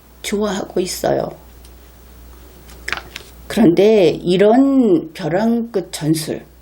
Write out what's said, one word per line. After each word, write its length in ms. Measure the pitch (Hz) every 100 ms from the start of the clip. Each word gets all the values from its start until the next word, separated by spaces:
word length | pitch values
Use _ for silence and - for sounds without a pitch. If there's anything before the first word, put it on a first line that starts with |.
| - -
좋아하고 580 | - 202 208 190 - -
있어요. 480 | 180 - - 135 - - - - - - - - - - - - - - - - - - - - - - -
그런데 600 | - 190 170 202 220 165
이런 1000 | - - 180 202 240 277 269 233 170 -
벼랑 560 | - 180 175 226 233 226
끝 180 | 202 170
전술, 540 | - 151 156 - - - -